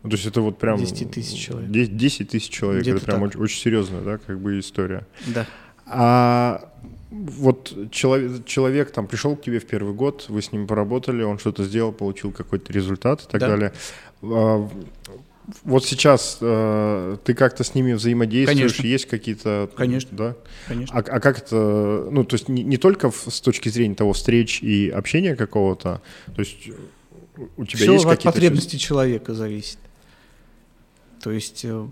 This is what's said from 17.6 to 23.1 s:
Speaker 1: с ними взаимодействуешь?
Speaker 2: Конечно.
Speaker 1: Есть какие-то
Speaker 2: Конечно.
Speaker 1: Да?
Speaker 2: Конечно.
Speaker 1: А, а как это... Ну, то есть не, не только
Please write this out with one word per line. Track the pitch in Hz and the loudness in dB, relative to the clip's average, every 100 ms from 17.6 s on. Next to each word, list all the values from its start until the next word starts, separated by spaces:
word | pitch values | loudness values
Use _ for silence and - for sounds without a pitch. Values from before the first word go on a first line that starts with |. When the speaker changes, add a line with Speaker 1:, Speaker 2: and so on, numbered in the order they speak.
Speaker 1:
с | 123 | -2
ними | 135 127 | 2 2
взаимодействуешь? | 113 117 120 113 120 139 143 | 2 2 2 2 4 4 4
Speaker 2:
Конечно. | 127 110 120 | 4 2 0
Speaker 1:
Есть | 131 - | 0 0
какие-то | 113 113 104 107 104 101 - | -6 -4 -4 -2 -2 -2 -2
Speaker 2:
Конечно. | 127 131 127 98 | -2 -2 -6 -6
Speaker 1:
Да? | 113 123 - - - | -6 -6 -16 -20 -10
Speaker 2:
Конечно. | 120 131 120 | -8 -2 -2
Speaker 1:
А, | |
а | - 131 | -2 2
как | 143 131 | 2 2
это... | - 113 107 104 104 104 76 | -2 2 2 2 2 0 0
Ну, | 139 | 0
то | 120 120 | 2 0
есть | - | -2
не, | 127 | -2
не | 131 131 | 0 4
только | 190 202 131 | 4 4 0